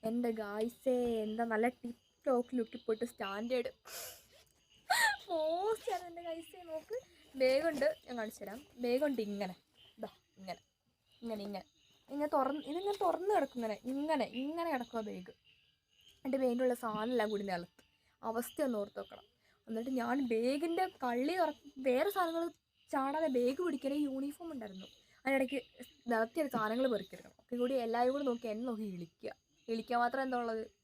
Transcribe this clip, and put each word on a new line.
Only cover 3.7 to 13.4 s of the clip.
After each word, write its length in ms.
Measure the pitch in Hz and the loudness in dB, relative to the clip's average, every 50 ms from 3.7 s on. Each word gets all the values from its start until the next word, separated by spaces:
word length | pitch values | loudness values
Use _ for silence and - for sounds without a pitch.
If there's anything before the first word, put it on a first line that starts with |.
| - _ _ - - - - - - - - _ - - - _ _ _ _ _ _ _ _ _ 784 960 960 880 831 807 - | -6 _ _ -14 -12 -12 -12 -12 -14 -18 -20 _ -20 -20 -20 _ _ _ _ _ _ _ _ _ 2 4 4 4 4 0 -4
പോസ്റ്റാണ് 800 | - 359 320 311 311 330 349 381 427 440 427 - - 403 349 359 349 | -4 -2 0 2 2 0 2 2 0 0 0 -2 -4 -4 -4 -4 -8
എൻ്റെ 120 | 339 339 349 | -12 -10 -8
ഗൈസേ. 400 | 339 330 330 330 - - 370 359 339 | -8 -8 -8 -10 -14 -16 -18 -14 -10
നോക്ക്, 260 | 320 311 302 - 427 494 - - - - - - - | -10 -10 -8 -6 -8 -8 -8 -10 -20 -20 -20 -16 -2
ബാഗുണ്ട്, 520 | 269 262 254 262 269 311 339 311 277 262 302 302 - _ | 2 4 4 4 4 4 2 2 2 2 2 0 -2 _
ഞാൻ 100 | - 254 | -10 -8
കാണിച്ചു 260 | 240 220 214 - - - | -6 -6 -8 -8 -10 -12
തരാം. 200 | 196 202 254 294 - - 247 240 | -12 -12 -12 -14 -18 -10 -4 0
ബാഗുണ്ട് 360 | 240 240 254 302 294 277 226 220 | 2 2 4 4 2 2 0 -2
ഇങ്ങനെ, 340 | 202 202 202 202 185 180 - _ _ _ _ - - _ - | -2 -2 -4 -4 -6 -6 -10 _ _ _ _ -20 -20 _ -12
ഇതാ 120 | 220 208 - _ _ _ _ - | -12 -12 -12 _ _ _ _ -18
ഇങ്ങനെ, 240 | 190 185 175 - _ _ _ _ _ _ _ _ _ _ _ _ - | -12 -12 -12 -12 _ _ _ _ _ _ _ _ _ _ _ _ -8
ഇങ്ങനെ, 200 | 233 220 208 202 | -6 -6 -6 -6
ഇങ്ങനെ, 240 | 202 202 190 - _ _ _ _ _ _ _ _ _ | -6 -8 -8 -10 _ _ _ _ _ _ _ _ _
ഇങ്ങനെ 220 | 269 285 294 302 311 | -4 -2 -2 2 4
തുറന്ന്, 280 | 294 262 262 277 311 - - | 4 2 2 0 -4 -4 -4
ഇതിങ്ങനെ 280 | 285 339 392 403 403 403 403 | -4 -2 -2 -2 -2 2 2
തുറന്ന് 280 | 349 320 320 349 392 427 | 2 2 2 2 4 4
കിടക്കും 260 | 381 | 4